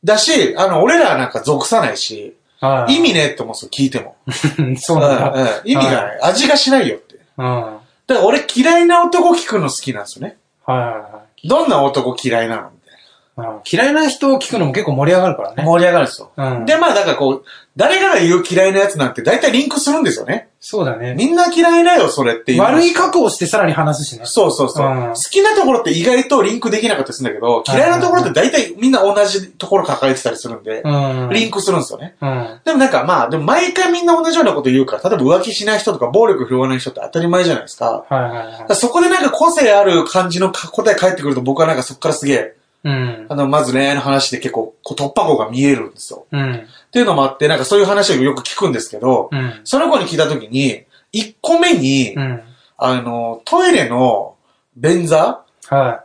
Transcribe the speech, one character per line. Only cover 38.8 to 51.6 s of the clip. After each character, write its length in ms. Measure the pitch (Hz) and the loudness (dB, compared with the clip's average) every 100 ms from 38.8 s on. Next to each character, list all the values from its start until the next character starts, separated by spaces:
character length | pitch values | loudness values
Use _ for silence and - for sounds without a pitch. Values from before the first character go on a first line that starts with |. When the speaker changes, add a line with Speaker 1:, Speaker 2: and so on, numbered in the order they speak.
| 240 | 0
Speaker 1:
こ 120 | 349 | 2
で 80 | 349 | 2
な 120 | 392 | 2
ん 20 | |
か 60 | - | 0
個 220 | - 330 | 0 0
性 200 | 330 247 | 2 4
あ 100 | 202 | 6
る 220 | 202 170 165 | 4 2 2
感 260 | 185 180 | -2 0
じ 80 | 175 | 0
の 120 | 185 | -2
か-、 180 | - 165 | -4 -8
答 200 | - 214 | -2 0
え 40 | 202 | 2
返 160 | 185 | 0
っ 40 | 175 | 0
て 60 | |
く 80 | 143 | -4
る 60 | 131 | -2
と 60 | |
僕 180 | 123 135 | -2 0
は 80 | 160 | 0
な 60 | |
ん 20 | 143 | 0
か 80 | |
そ 100 | 127 | -6
っ 60 | 131 | -6
か 100 | 151 | -4
ら 60 | 151 | -4
す 100 | 139 | 0
げ 80 | |
え、 200 | 127 - - _ _ | 0 -2 -12 _ _
Speaker 2:
う 60 | 151 | -4
ん。 360 | 135 127 117 - | -4 -4 -8 -8
Speaker 1:
あ 80 | 143 | -4
の、 120 | 139 | 0
ま 160 | 147 | 0
ず 100 | 131 | 0
恋 140 | 127 139 | 0 0
愛 80 | 143 | -2
の 60 | |
話 280 | 135 139 131 | 0 0 -2
で 80 | 120 | -6
結 160 | 131 | -6
構 220 | 113 113 _ | -6 -8 _
こ 120 | - 127 | -12 -6
う 40 | |
突 100 | 139 | -4
破 140 | - 214 | -2 0
口 100 | 131 | 0
が 120 | 107 | 0
見 140 | 123 | 0
え 120 | 143 127 | 0 0
る 140 | - | -4
ん 20 | |
で 60 | - | -14
す 160 | - | -18
よ。 120 | - - | -18 -8
Speaker 2:
う 60 | 143 | -6
ん。 160 | 135 | -4
Speaker 1:
っ 360 | 120 110 - _ | -6 -12 -20 _
て 80 | 240 | 0
い 20 | |
う 40 | 220 | 2
の 100 | 156 | 2
も 100 | 135 | 0
あ 40 | |
っ 80 | - | 0
て、 100 | 151 | 0
な 80 | 156 | 0
ん 20 | |
か 80 | 131 | 2
そ 100 | 202 | 2
う 20 | |
い 40 | |
う 20 | 196 | 2
話 280 | 202 202 | 2 0
を 80 | 151 | 2
よ 120 | 131 131 | 0 -2
く 80 | |
聞 120 | - - | -8 -4
く 140 | 190 | -2
ん 20 | |
で 80 | 120 | -2
す 100 | - | -8
け 80 | 104 | -4
ど、 320 | 120 120 - | 0 0 0
Speaker 2:
う 40 | 139 | -6
ん。 260 | 127 113 - | -6 -8 -4
Speaker 1:
そ 140 | 269 | -2
の 100 | 330 | 2
子 80 | 285 | 0
に 80 | 175 | -2
聞 100 | 156 | -2
い 20 | |
た 120 | 147 | -2
時 180 | 143 110 | -2 -4
に、 380 | 127 139 104 _ _ _ | -2 -2 -4 _ _ _
一 240 | 214 214 _ | -8 -8 _
個 180 | - | 0
目 140 | 339 | 2